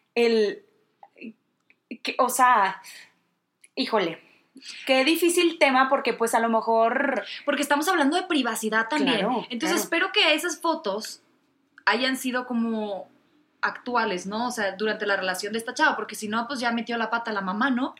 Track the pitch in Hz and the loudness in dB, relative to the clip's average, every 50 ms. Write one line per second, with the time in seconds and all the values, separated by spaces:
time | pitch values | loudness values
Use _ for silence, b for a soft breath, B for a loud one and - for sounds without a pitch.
0 | B B _ 240 233 233 233 220 214 202 202 - - _ _ _ _ _ _ _ | B B _ 2 4 4 4 4 2 2 -2 -6 -14 _ _ _ _ _ _ _
1 | - - _ - - 226 - _ _ _ _ _ _ _ _ _ _ _ 240 - | -20 -20 _ -18 -18 -18 -18 _ _ _ _ _ _ _ _ _ _ _ -16 -10
2 | - - - - 254 240 240 - 254 247 247 214 196 190 185 - B B B B | -8 -6 0 2 2 2 4 4 6 6 6 6 4 2 -2 -6 B B B B
3 | B B B B _ _ _ _ _ _ _ _ _ _ _ - 254 - 233 214 | B B B B _ _ _ _ _ _ _ _ _ _ _ -4 -2 0 0 0
4 | 185 165 139 - - _ _ _ _ _ _ B B B B B B - 262 262 | 0 0 -4 -8 -16 _ _ _ _ _ _ B B B B B B 2 4 4
5 | 262 302 330 339 359 339 349 359 349 339 320 - 302 277 254 254 262 262 277 240 | 4 4 2 4 2 2 4 4 2 2 4 4 4 4 6 4 4 4 2 0
6 | - 240 226 - 226 226 - 226 233 233 226 220 220 226 226 226 226 226 247 277 | 0 -2 -2 0 0 0 2 2 2 2 2 0 2 2 2 4 4 2 2 0
7 | 277 262 254 208 B B B B B 285 277 269 285 - 294 285 311 359 381 330 | 0 -2 -2 -4 B B B B B -4 -2 -2 0 0 0 0 2 0 2 2
8 | 277 269 320 370 370 - 339 285 247 233 220 - 226 220 220 220 226 - 302 302 | 2 2 2 0 -2 0 0 0 0 0 -2 -4 -4 0 0 0 0 0 0 0
9 | 277 269 240 202 190 226 254 - - - 254 226 311 359 349 - - - 330 330 | 0 0 0 0 0 0 -2 -2 -4 -6 -6 -4 -2 0 0 0 0 0 0 0
10 | 370 392 - 415 381 320 302 311 311 349 320 - - 330 330 330 - - 185 214 | 0 0 2 2 4 4 4 2 0 -4 -6 -2 -2 -2 -2 -2 -2 -4 -4 -4
11 | 220 - - - _ _ _ _ _ _ _ _ _ _ _ - _ 202 214 233 | -6 -10 -14 -18 _ _ _ _ _ _ _ _ _ _ _ -4 _ -2 0 0
12 | 254 262 262 262 - 254 240 254 247 240 247 233 226 226 226 220 214 208 196 180 | 0 -2 -2 -2 -4 -4 -4 -4 -4 -4 -2 -2 -2 -2 -2 -4 -4 -6 -6 -8
13 | - - _ _ _ _ _ _ _ _ _ _ - 208 196 - - 254 240 233 | -10 -14 _ _ _ _ _ _ _ _ _ _ -4 -4 -4 -6 -8 -2 -2 0
14 | 220 214 185 180 180 190 208 220 240 247 233 226 208 190 190 190 214 214 214 214 | 0 0 -2 -4 -4 -6 -6 -4 -4 -4 -2 -2 -2 -2 -2 -2 -2 -2 -2 -2
15 | 214 202 196 190 185 185 180 185 - 208 220 226 226 247 233 - 311 285 254 226 | 0 0 0 0 0 -2 -4 -4 -4 -4 -4 -6 -6 -6 -2 2 2 2 2 0
16 | 214 - 220 - 220 208 214 233 233 233 285 233 247 233 233 233 226 - 233 233 | -6 -8 -8 -10 -6 -4 -2 -2 -2 -2 -4 -4 -2 -2 -2 -2 -4 -4 -2 -2
17 | 226 220 233 233 233 233 214 196 190 185 190 208 254 277 254 240 262 320 - | -2 -2 -2 -4 -4 -4 -4 -4 -2 -2 -2 0 0 0 2 0 -2 -4 -6